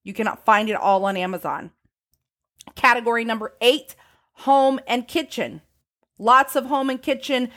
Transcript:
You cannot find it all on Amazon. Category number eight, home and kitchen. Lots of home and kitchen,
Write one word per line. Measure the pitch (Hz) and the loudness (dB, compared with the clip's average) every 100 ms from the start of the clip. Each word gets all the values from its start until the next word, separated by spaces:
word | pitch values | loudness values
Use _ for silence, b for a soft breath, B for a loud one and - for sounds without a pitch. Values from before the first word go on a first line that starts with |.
You | 190 | -14
cannot | 202 214 - - | -6 -6 -2 2
find | 208 214 | 2 2
it | 208 | -2
all | 196 196 196 | 0 0 0
on | 190 | -2
Amazon. | 180 180 160 139 175 _ _ _ _ _ _ _ _ _ - - | -4 -6 -8 -8 -12 _ _ _ _ _ _ _ _ _ -20 0
Category | 262 240 233 233 226 | 2 2 0 -2 -2
number | 220 214 - | -6 -8 0
eight, | 233 294 - - b b b _ | 2 2 -4 -20 b b b _
home | 262 277 269 262 - | 2 4 4 0 -4
and | 247 240 | -6 -4
kitchen. | 330 320 - 139 156 _ _ _ _ _ - | -6 -6 -8 -8 -10 _ _ _ _ _ -4
Lots | 208 254 277 285 | 4 4 4 -2
of | 254 | -2
home | 277 269 | -2 -2
and | 254 | -4
kitchen, | - 269 - 262 247 | -4 -4 -2 -4 -4